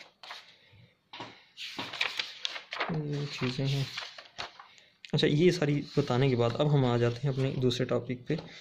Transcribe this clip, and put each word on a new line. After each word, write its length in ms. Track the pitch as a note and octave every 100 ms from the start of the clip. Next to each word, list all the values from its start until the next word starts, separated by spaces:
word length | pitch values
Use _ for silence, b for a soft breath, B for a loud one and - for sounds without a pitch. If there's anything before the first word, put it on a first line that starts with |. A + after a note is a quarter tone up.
| - _ - - B B B B B _ _ - - - - - - - - - - - - - - - - - -
ये 340 | D#3+ D3 C#3+ C#3+
चीज़ें 400 | - B2+ B2+ C3+
हैं। 200 | C#3 C3+ - - - - - - - b b b b -
अच्छा, 120 | D#3 D3+
ये 240 | D3 F3+
सारी 340 | F3 D3+ C#3+ - D3
बताने 320 | C#3+ B2 C#3
के 60 | A#2+
बाद 160 | A#2
अब 140 | A#2+ D3+
हम 180 | C#3+
आ 140 | B2+ A#2+
जाते 300 | A#2+ A#2 C#3+
हैं 60 |
अपने 180 | C3 C3+
दूसरे 340 | C3 B2+ B2 B2+
टॉपिक 400 | B2 A#2 B2 -
पे 120 | D#3+ B B